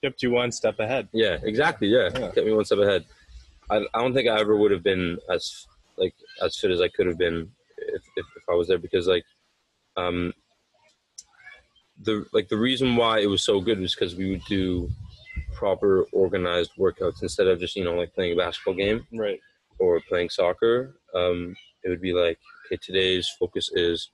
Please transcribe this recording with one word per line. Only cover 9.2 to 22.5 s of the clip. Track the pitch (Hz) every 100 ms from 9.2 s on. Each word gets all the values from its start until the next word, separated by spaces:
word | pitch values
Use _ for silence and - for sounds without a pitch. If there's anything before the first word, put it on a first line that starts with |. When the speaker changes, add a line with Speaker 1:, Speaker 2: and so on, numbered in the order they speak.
| - _ _ _ _ _ _ -
Speaker 2:
um, | 90 87 87 - _ _ _ _ _ _ _ - _ _ - - _ _ _ _
the, | 104 107 -
like, | - 98
the | 110
reason | 123 127 131 120
why | 117 110
it | 101
was | 98
so | - 101
good | 92 104
was | 92
'cause | - 92
we | 85 95
would | 95
do | - 98 92 90 87 - - - - - -
proper | - 101 95 101 95 -
organized | - 92 92 90 87 85 -
workouts | 95 - 90 82
instead | 92 - 92
of | 90
just, | 87 -
you |
know, | 90
like, | 85 87
playing | - 90
a | 87
basketball | 87 - -
game | 92 98 110 -
Speaker 1:
Right. | 113 107 92 _ _ _ -
Speaker 2:
or | 92 85
playing | - 90 87
soccer. | - 87 90 117 120 135 - _
Um, | 90 90 87 87 92 - _
it | 92
would | 87
be | 92
like, | 90 87 82 -